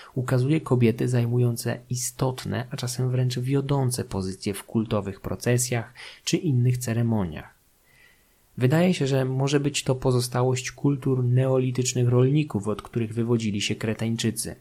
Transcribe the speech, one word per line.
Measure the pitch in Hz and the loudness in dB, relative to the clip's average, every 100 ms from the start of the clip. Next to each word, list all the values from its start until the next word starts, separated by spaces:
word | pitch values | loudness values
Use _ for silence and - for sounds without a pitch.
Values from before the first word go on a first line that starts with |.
| - | -10
ukazuje | - 123 127 131 156 | -6 0 0 2 0
kobiety | - 127 117 117 127 | 2 4 4 2 0
zajmujące | 123 117 123 123 117 117 120 - | 0 0 2 2 0 -4 -6 -6
istotne, | 123 - - 135 127 101 104 127 | -6 -6 -2 -4 -2 -4 -4 -6
a | 139 | -8
czasem | 120 - 127 | -6 -2 -2
wręcz | 127 127 123 | 0 0 -2
wiodące | 127 139 135 143 131 123 | 0 0 0 0 0 -2
pozycje | 95 98 95 95 - | -4 -4 -4 -4 -6
w | 98 | -6
kultowych | - 117 107 107 95 90 | -2 -2 0 -2 -2 -8
procesjach | - 101 - 123 123 120 113 - - - | -8 -4 0 0 2 -2 -4 -12 -20 -12
czy | - 170 | -2 0
innych | 175 127 123 123 | 2 2 2 2
ceremoniach. | - 117 117 110 90 76 - _ _ _ _ _ _ _ _ _ _ - | 0 0 0 0 -2 -6 -14 _ _ _ _ _ _ _ _ _ _ -2
Wydaje | 127 160 180 | 2 4 4
się, | 180 139 | 2 2
że | 135 | 0
może | 131 131 139 143 | 0 0 2 2
być | 143 139 | 0 -2
to | - | -2
pozostałość | 127 135 123 123 127 127 123 - | 0 2 2 0 0 0 0 -4
kultur | - 143 143 135 131 | -2 0 0 0 0
neolitycznych | 123 123 131 131 131 127 123 123 123 | 2 4 4 2 0 0 -2 2 4
rolników, | 123 131 147 151 107 98 | 6 6 4 0 -2 -4
od | 101 | -6
których | - 117 113 | -4 -4 -2
wywodzili | 113 117 120 113 98 | -2 0 2 2 -2
się | - | -2
Kretańczycy. | 107 110 110 113 117 117 110 - - | -4 -4 -2 -2 0 -2 -2 -6 -10